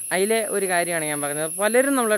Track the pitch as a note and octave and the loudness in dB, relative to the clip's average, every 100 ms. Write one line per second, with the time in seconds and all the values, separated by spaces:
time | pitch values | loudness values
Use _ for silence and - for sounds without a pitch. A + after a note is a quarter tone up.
0 | - F3 G3 A3+ G#3+ G3+ G3 F3 F3 E3+ | -4 0 2 0 0 -2 0 0 0 -2
1 | D3+ D3 C#3+ D3 D#3+ F3 G#3 A#3+ C4+ C4+ | -2 -4 -4 -4 -6 -2 2 4 4 2
2 | A3+ | 2